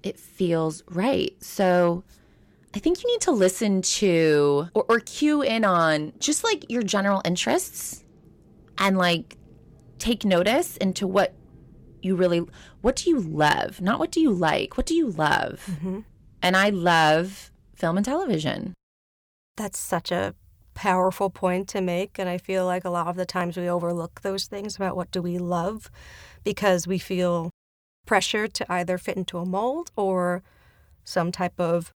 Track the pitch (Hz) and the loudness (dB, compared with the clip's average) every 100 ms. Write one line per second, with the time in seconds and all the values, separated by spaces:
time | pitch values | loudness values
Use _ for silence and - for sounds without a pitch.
0 | 190 - - - 180 165 160 156 - 170 | -10 -12 -18 -4 0 2 0 -4 -8 -2
1 | 240 - - - - - 190 180 175 175 | 0 0 -2 -6 -12 0 4 4 4 0
2 | - - _ _ _ _ _ 202 320 359 | -8 -20 _ _ _ _ _ -4 0 0
3 | 480 480 - 240 185 - 214 190 - - | 0 0 0 4 4 2 0 2 0 0
4 | 202 165 160 147 143 143 170 - - 233 | 2 4 4 6 4 2 0 -2 2 0
5 | 233 - 302 302 269 226 208 175 160 151 | 0 0 2 2 2 2 2 4 2 2
6 | 151 - - 302 453 427 - 233 202 202 | -2 -6 -2 0 0 -2 -2 -4 0 0
7 | 196 196 170 175 - 339 - - - - | 2 0 0 -2 0 0 -2 -10 -12 -14
8 | - - - - _ - - - 196 190 | -20 -20 -20 -20 _ -20 -18 -2 2 4
9 | 180 170 - - - - - - - - | 2 0 -4 -20 -20 -20 -20 -20 -20 -8
10 | - 233 208 175 185 262 349 - 190 180 | -4 -2 2 4 4 2 -2 -2 -4 -2
11 | 190 190 180 - - - - - - - | 0 2 2 -2 -20 -20 -20 -20 -20 -8
12 | 185 180 180 170 170 - - - 220 269 | -2 2 2 2 -2 -12 -20 -2 -2 0
13 | - 302 165 151 151 - - - 185 - | 0 0 0 2 2 2 -2 -2 -2 0
14 | 330 330 311 180 160 151 - - 254 330 | -2 2 2 2 2 0 -2 -4 -2 0
15 | 285 160 151 160 - - - 156 180 190 | 0 0 2 2 0 -8 -10 -8 -6 -8
16 | 214 - - - 180 190 202 196 175 165 | -12 -20 -20 -4 0 2 2 2 4 6
17 | 156 156 185 196 - - _ - 165 180 | 6 4 2 -8 -20 -20 _ -4 -2 0
18 | 208 302 370 165 151 - - 175 _ _ | 0 -2 0 -2 -2 -4 -8 -12 _ _
19 | _ _ _ _ _ - 208 - - 170 | _ _ _ _ _ -10 -8 -8 -4 -4
20 | - 180 - - - _ _ - 208 185 | -2 -4 -4 -8 -20 _ _ -4 0 2
21 | 185 185 196 - 185 180 196 202 180 175 | 2 2 -2 0 -2 0 -2 -4 -2 -2
22 | 208 - 185 175 - 190 180 180 180 175 | -4 -6 -4 -4 -2 -2 0 -2 -2 -2
23 | 170 175 180 185 175 175 175 175 170 175 | -2 -4 -4 -2 -4 -2 -2 0 -2 -4
24 | 165 - 196 196 - 202 202 202 196 180 | -6 -6 -6 -4 -6 -8 -10 -4 -4 -4
25 | 180 185 175 175 175 175 180 220 - - | -4 -4 -4 -4 -2 -2 -2 -6 -14 -20
26 | - - - - 202 208 202 180 170 185 | -20 -20 -20 -8 -6 0 2 2 0 -4
27 | - 180 180 175 165 _ _ _ _ _ | -4 -2 0 0 -4 _ _ _ _ _
28 | - 269 - 214 214 - - 180 175 185 | 0 2 2 -2 -2 -6 -4 -2 -2 -4
29 | - 196 180 175 180 190 233 302 349 - | -4 -6 -6 -6 -4 -2 -2 -4 -8 -2
30 | 196 185 180 175 _ _ _ _ _ - | 0 0 0 -4 _ _ _ _ _ -20
31 | - 185 170 - 180 - 170 170 165 _ | -6 -4 -2 -4 -6 -2 0 0 -4 _